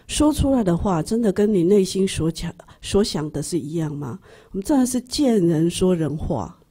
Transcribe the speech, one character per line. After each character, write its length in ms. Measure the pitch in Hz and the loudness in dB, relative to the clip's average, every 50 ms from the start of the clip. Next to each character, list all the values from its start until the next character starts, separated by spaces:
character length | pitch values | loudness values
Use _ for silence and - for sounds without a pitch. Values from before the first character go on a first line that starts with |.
| _ | _
说 260 | - - - 302 302 302 | -6 -2 2 2 2 2
出 200 | - - 277 269 | 2 2 2 2
来 100 | 254 226 | 2 2
的 140 | 180 170 | 2 0
话， 260 | 165 - 208 185 160 156 | 0 0 0 0 -2 -2
真 180 | - 220 233 | -2 -2 0
的 120 | 240 208 180 | 0 0 2
跟 200 | - 208 208 220 | 2 2 2 2
你 120 | 190 165 | 2 4
内 200 | 175 202 208 190 | 4 4 4 4
心 220 | 185 - 196 190 | 2 0 -2 -2
所 240 | 190 - - 156 165 | -2 -2 -2 -2 -2
想， 240 | 165 - - 170 - - - - - - | -2 -4 -6 -10 -10 -12 -16 -20 -20 -16
所 220 | - - - 196 208 | -8 -2 0 0 0
想 260 | - - 175 151 151 147 | 0 -2 -4 -6 -6 -6
的 100 | 147 143 | -6 -6
是 160 | - - 170 | -4 -6 -6
一 160 | 123 147 156 | -6 -6 -6
样 180 | 170 160 151 147 | -4 -4 -6 -6
吗？ 260 | 143 143 131 - 185 - - - - - - - | -8 -10 -10 -12 -14 -16 -20 -20 -20 -20 -14 -10
我 60 | 190 | -8
们 60 | 196 | -2
真 140 | - 302 269 | 0 2 2
的 80 | 254 | 2
是 140 | 247 247 254 | 2 0 -4
见 440 | 247 - - - 294 254 226 214 175 | -6 -4 -2 0 2 2 4 4 4
人 240 | 170 170 151 160 170 | 2 2 2 2 0
说 260 | 175 - 190 185 185 | 0 0 0 2 2
人 220 | 170 160 147 147 | 2 0 -2 -4
话， 440 | 156 - - 175 123 92 - - _ _ _ | -4 -4 -4 -4 -4 -6 -8 -10 _ _ _